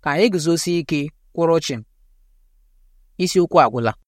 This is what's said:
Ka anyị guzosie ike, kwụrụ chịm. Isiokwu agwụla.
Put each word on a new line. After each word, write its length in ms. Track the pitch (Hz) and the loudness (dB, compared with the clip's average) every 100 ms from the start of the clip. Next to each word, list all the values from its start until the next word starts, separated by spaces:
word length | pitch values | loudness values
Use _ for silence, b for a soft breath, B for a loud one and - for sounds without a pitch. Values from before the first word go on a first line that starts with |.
Ka 80 | 151 | -4
anyị 180 | 147 226 | 2 2
guzosie 500 | 185 156 165 175 170 | 2 0 -2 0 -4
ike, 200 | 143 151 143 _ _ | -2 -4 -6 _ _
kwụrụ 260 | - 165 165 | -2 0 0
chịm. 220 | - 120 107 _ _ _ _ _ _ _ _ _ _ _ _ - | -2 -10 -12 _ _ _ _ _ _ _ _ _ _ _ _ -6
Isiokwu 380 | 180 185 170 175 | -2 0 4 4
agwụla. 320 | 127 120 117 - | 4 2 -4 -6